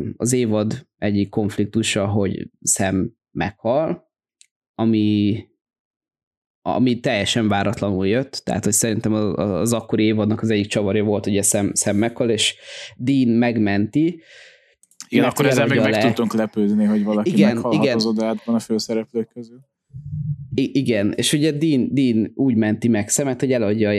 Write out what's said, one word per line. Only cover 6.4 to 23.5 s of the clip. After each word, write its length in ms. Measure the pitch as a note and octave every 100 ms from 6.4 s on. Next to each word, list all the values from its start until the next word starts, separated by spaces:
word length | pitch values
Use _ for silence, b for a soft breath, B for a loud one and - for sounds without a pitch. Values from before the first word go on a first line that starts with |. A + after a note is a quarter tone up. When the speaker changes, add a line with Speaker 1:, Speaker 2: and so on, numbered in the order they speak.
| _ _ -
Speaker 1:
ami 340 | - B2+ A#2
teljesen 480 | C#3 G#2+ G2 B2 G#2+
váratlanul 580 | G2+ G2+ - G2+ F#2 F#2+
jött, 340 | A#2 C3+ -
tehát, 200 | - A#2
hogy 80 | G#2
szerintem 400 | - A#2 A2 A2
az, 220 | G#2+ G#2 C#2+
az 360 | G2+ F2 A2+
akkori 320 | A#2 - A2
évadnak 380 | A2 A2 G#2 G2
az 80 | A2+
egyik 160 | G#2+ G2+
csavarja 380 | A2+ G2+ G#2+
volt, 220 | G#2+ G#2 G#2
ugye 160 | G2+
Sam, 320 | F#2 G#2+ G2+
Sam 220 | - - G2+
meghal, 340 | A#2 - A#2+
és 260 | A2 - - B B B B
Dean 320 | B2 C#3 A#2+
megmenti, 760 | A2+ A#2+ A2+ G#2 G2+ G#2 D3
Speaker 2:
Igen, 180 | D#3+ E3 B B B B B B _ - -
Speaker 1:
illetve 200 | - B2
Speaker 2:
akkor 180 | - C#3+
ezzel 200 | C3 -
még 100 | C#3
Speaker 1:
eladja 160 | A2
Speaker 2:
meg 100 | G#2+
Speaker 1:
le. 40 | A2+
Speaker 2:
tudtunk 260 | A2+ A2+
lepődni, 500 | A2+ A2 G#2+ G2+ G#2+
hogy 200 | G#2 G#2+
valaki 260 | G#2 G#2+ A#2
Speaker 1:
Igen, 240 | A2 G#2
Speaker 2:
meghalhat 280 | A#2 A#2+ A2
Speaker 1:
igen. 140 | - A#2
Speaker 2:
az 100 | A2+
Odádban 480 | A2 A2 A2 -
a 40 | A#2
főszereplők 720 | - A2 - A2+ A2 A#2 A2
közül. 280 | B2 A#2 B2 _ _ _ - - - - - -
Speaker 1:
I-, 160 | - C3+
igen, 400 | C#3+ B2 G#2+ G2+
és 200 | - A#2
ugye 200 | D3+ D#3
Dean, 360 | D3 D#3+ C3+ A2
Dean 400 | C3 B2+ A2+ G#2
úgy 220 | - C3+ A2
menti 320 | G#2+ G2+ A#2+
meg 200 | G#2+ G2+
Samet, 320 | - C#3 B2
hogy 120 | C3+